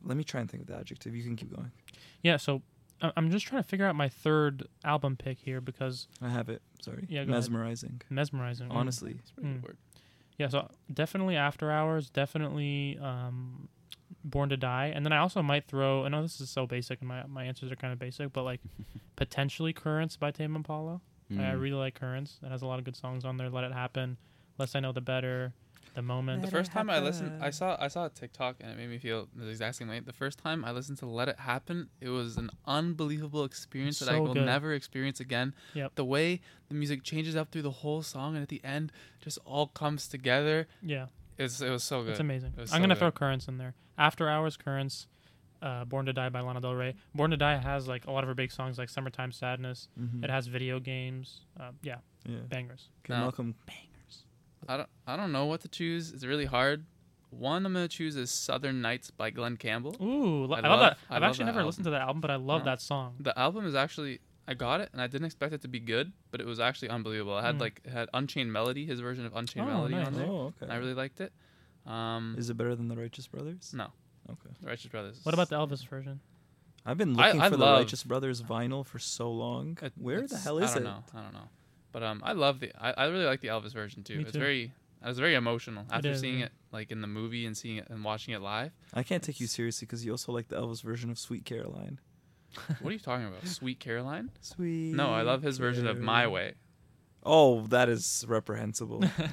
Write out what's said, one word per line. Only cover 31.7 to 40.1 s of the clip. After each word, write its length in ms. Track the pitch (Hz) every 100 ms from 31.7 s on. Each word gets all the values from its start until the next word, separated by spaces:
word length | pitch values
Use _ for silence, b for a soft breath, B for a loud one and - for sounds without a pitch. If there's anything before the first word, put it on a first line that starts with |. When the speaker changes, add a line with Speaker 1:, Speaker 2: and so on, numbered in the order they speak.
| 175 165 -
Speaker 3:
it 80 | 127
was 260 | 127 120 113
an 140 | 117 - -
unbelievable 760 | 143 170 160 151 151 151 147
experience 540 | 139 - - 135 139 147
that 80 | 131
I 80 | 151
Speaker 2:
So 60 |
Speaker 3:
will 120 | 156
Speaker 2:
good. 100 | 143 135
Speaker 3:
never 260 | 131 151
experience 460 | 147 - 131 135 135
again. 340 | 131 120 131 139 B
Speaker 2:
Yep. 200 | 151 135 -
Speaker 3:
The 80 |
way 360 | 131 139 165 180 - B -
the 60 |
music 280 | 147 147 143
changes 320 | - 156 156 156
up 140 | 156
through 120 | 165
the 80 | 143
whole 320 | 127 151 151
song, 320 | 151 135 139
and 80 | 156
at 60 | 143
the 140 | 143
end, 260 | 135 143 151 - B B
just 180 | - -
all 240 | - 139 147
comes 400 | - 151 147
together. 580 | -